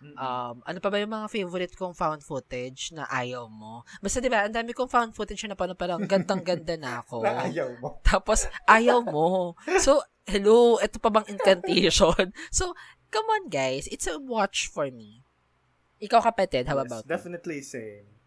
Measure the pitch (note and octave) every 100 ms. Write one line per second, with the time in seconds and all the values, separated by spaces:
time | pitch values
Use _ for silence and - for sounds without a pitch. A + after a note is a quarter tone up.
0 | D3 C#3+ C3 B2 B2 A#2+ - F3+ G3 G3+
1 | G#3 A3 G#3+ A3 F3+ F3+ F3+ - F#3 F3
2 | E3+ D3+ C#3 C#3 - B2+ B2+ C3 - D#3+
3 | C3 C3 B2 B2 A#2 A2 G#2+ A#2 - -
4 | G3 C4 B3 A3+ G#3 A3+ A#3 A#3+ B3+ A#3+
5 | A3+ G#3 G#3+ G3+ G#3+ G3 F3+ F3+ F3+ F3
6 | F#3 F#3+ E3+ F#3+ E3+ E3+ D#3+ E3 C3+ A#2+
7 | - A#2+ F#3+ - F3+ D#3+ C3+ A#2+ C3+ -
8 | - G3 - G#3+ - - - A3 A#3+ B3
9 | A#3 D3 E3 F#3 F3 E3+ - F#4 C4+ C#4
10 | - _ - G3+ G3+ A#3 A#3+ A3 G#3 A3
11 | A3+ G#3+ G#3+ G3+ G3 F#3 F#3+ - E3+ -
12 | E3 E3+ F#3+ - E4 - F4+ E4+ - -
13 | _ A4 A4 G#4+ F4 C#3 C3 C3+ - C#4
14 | F#4 D4+ C4+ A3+ G3 - - F3+ C#3 B2
15 | G#2+ A2+ _ _ _ _ _ _ _ -
16 | G#3+ A#3 A3+ A3 F#3+ C3 B2+ C#3+ B2+ A#2
17 | B2 E3+ F3 F3 F3 D3 C3+ C3 A2 G#2
18 | G2+ G#2